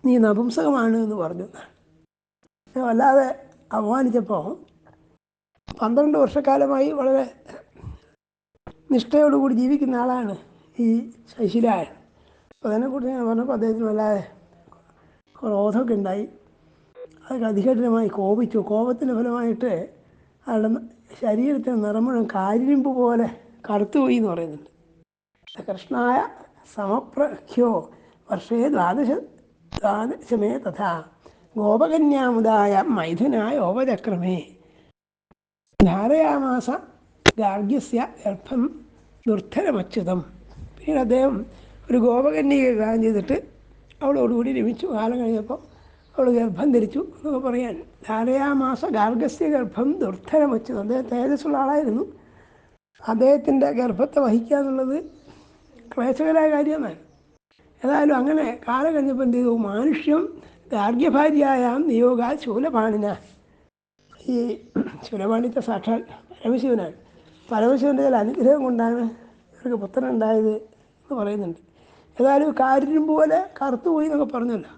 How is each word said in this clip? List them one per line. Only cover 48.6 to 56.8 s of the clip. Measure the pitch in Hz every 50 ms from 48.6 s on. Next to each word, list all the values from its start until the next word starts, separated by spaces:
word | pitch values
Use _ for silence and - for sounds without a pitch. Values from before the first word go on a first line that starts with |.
| 269 262 262 - - - 262 220
ഗാർഗ്യസ്യ | 208 220 247 226 277 269 - - 339 311 302
ഗർഭം | 269 247 190 - 208 247 277 330 381
ദുർധരമച്യുതം. | 294 196 190 - - - - 311 294 285 240 226 226 - 247 214
അദ്ദേഹം | 202 214 240 262 254 240
തേജസ്സുള്ള | 240 240 247 269 285 277 285 311 285 269
ആളായിരുന്നു. | 269 262 294 294 311 247 208 247 392 - - - _ _ _ - - _ _ _ _ _ _ _ _ _ _ _ - -
അദ്ദേഹത്തിൻ്റെ | 226 220 254 262 285 285 285 - 277 269 269 - - 233
ഗർഭത്തെ | 247 240 196 180 254 294 - 294
വഹിക്കുക | 277 240 214 240 226 233 294 285
എന്നുള്ളത് | 277 269 262 262 262 262 269 320 - - - - _ - - - - _ _ _ _ _ - - - -
ക്ലേശകരമായ | - - 240 262 254 254 311 320 320 320 311 311 302
കാര്യമാണ്. | 294 294 302 302 311